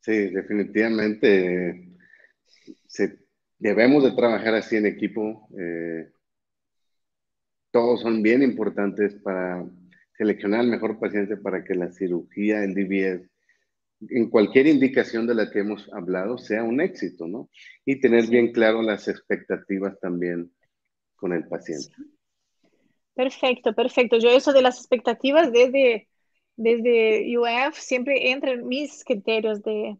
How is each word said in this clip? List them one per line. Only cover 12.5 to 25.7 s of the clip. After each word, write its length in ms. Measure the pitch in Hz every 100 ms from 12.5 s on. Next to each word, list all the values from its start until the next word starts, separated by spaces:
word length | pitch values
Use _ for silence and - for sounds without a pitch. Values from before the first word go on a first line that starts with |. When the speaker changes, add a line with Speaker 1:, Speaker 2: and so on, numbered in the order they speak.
| 107
Speaker 1:
el 100 | 101
D 100 | 95 95
B 260 | 98 95
S, 160 | 90 90 _ _ _ _ _ _ _ 110
en 200 | 127 113
cualquier 380 | 117 101 - 143
indicación 580 | 147 127 127 113 113 117
de 100 | 120
la 140 | 104
que 100 | 104
hemos 320 | 101 101 -
hablado, 460 | 101 87 92 98 123
sea 260 | - 107
un 180 | 117 123
éxito, 460 | 190 - 90 - 82
¿no? 220 | 107 151 _ - -
Y 160 | - 135
tener 260 | 131 117 110
Speaker 2:
Sí. 60 |
Speaker 1:
bien 200 | 120 117
claro 300 | 117 110 113
las 260 | 113 101 -
expectativas 920 | 98 _ 92 - - - 98 98 -
también 520 | 95 87 87 87 85 _ _ _ _ _ _ _
con 180 | 95
el 140 | 85 -
paciente. 460 | 82 - 76 - _
Speaker 2:
Sí. 80 | - _ _ _ _ _ _ _ _ _ _ -
Perfecto, 580 | 262 - 262 247 -
perfecto. 440 | 220 240 - 247 233
Yo 120 | 233
eso 240 | 254 285
de 80 | 277
las 160 | 254 247
expectativas 720 | - 247 247 233 262 294 330
desde, 560 | 233 254